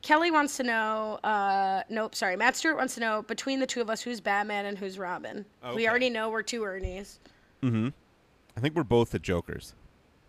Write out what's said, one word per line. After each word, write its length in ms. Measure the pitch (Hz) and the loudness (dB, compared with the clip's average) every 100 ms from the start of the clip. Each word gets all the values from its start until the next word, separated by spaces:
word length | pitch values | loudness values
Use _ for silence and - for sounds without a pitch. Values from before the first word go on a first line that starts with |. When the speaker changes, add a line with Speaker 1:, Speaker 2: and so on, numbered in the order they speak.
Speaker 1:
Kelly 300 | - 302 339 | 4 4 6
wants 260 | 320 285 - | 4 2 0
to 60 | |
know, 560 | 254 226 220 220 214 214 | 0 0 0 0 -2 -4
uh, 600 | - 214 196 196 190 190 - | 0 2 2 2 2 0 -2
nope, 260 | 220 214 - | -4 -4 -2
sorry. 200 | 202 185 | -2 4
Matt 180 | 226 262 | 2 4
Stewart 220 | 330 302 | 0 2
wants 180 | 262 247 | -2 -2
to 60 | |
know, 200 | 226 214 | -2 -2
between 360 | 208 226 - 269 | -4 -6 -4 -2
the 80 | 262 | -2
two 140 | 240 | -2
of 80 | 220 | -4
us, 100 | 220 | -4
who's 180 | - 240 | -6 -6
Batman 460 | 214 202 208 208 202 | 0 0 0 -4 -4
and 100 | 202 | -6
who's 200 | 196 190 | -8 -8
Robin? 480 | 180 175 151 - 202 _ | -6 -6 -8 -12 -14 _
Speaker 2:
Oh, 140 | 123 - | -8 0
Speaker 1:
We 60 | |
Speaker 2:
okay. 60 | 226 | 2
Speaker 1:
already 200 | 240 254 | 4 2
know 200 | 226 220 | 2 -2
we're 120 | 220 | -2
two 200 | 214 240 | -4 -4
Ernies. 580 | 208 190 185 185 202 - - _ _ _ | -4 -4 -6 -8 -12 -18 -20 _ _ _
Speaker 2:
Mm-hmm. 280 | 131 113 117 - _ _ _ _ _ - | 0 2 0 -4 _ _ _ _ _ -2
I 20 | |
think 160 | 131 160 | 0 0
we're 80 | |
both 280 | 123 120 117 | 4 4 4
the 80 | 98 | 0
Jokers. 560 | 82 87 - - - - - _ _ _ | 0 -2 -2 -10 -12 -20 -20 _ _ _